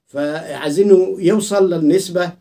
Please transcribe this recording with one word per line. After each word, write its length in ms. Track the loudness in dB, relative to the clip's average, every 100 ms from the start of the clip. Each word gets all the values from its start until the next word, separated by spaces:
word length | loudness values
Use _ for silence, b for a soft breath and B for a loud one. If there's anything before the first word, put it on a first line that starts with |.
| _
فعايزينه 1120 | -8 -6 -6 -10 -8 -4 0 4 4 4 -2
يوصل 560 | 0 0 0 0 0
للنسبة 580 | 2 2 0 0 -4 -4 -6